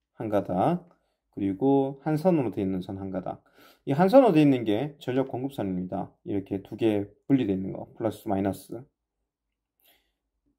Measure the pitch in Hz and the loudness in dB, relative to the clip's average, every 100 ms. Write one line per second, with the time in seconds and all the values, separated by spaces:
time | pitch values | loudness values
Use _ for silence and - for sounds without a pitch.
0 | _ - 113 104 92 92 123 180 - _ | _ -10 -2 -2 0 2 2 0 -6 _
1 | _ _ _ - 98 95 135 139 135 139 | _ _ _ -4 -4 0 2 2 2 -4
2 | 156 151 180 165 117 110 95 95 90 98 | -4 0 2 2 0 -2 -4 -4 -6 -10
3 | 98 95 - - _ _ - _ - 170 | -8 -8 -8 -12 _ _ -20 _ -4 2
4 | 190 254 254 156 147 127 110 104 147 - | 6 6 6 6 6 4 2 0 -2 -8
5 | - 123 131 120 135 131 101 92 90 92 | -6 -2 -2 -4 -8 -6 -4 -4 -6 -8
6 | 98 _ - 101 95 98 - 107 113 104 | -10 _ -8 -6 -4 -8 -8 -2 0 0
7 | 101 _ - 135 104 95 95 92 113 - | -4 _ -2 0 0 -2 -4 -10 -14 -6
8 | 113 101 110 98 98 92 - 113 135 _ | -6 -6 -4 -2 -2 -4 -10 -14 -16 _
9 | _ _ _ _ _ _ _ _ _ _ | _ _ _ _ _ _ _ _ _ _
10 | _ _ _ _ _ | _ _ _ _ _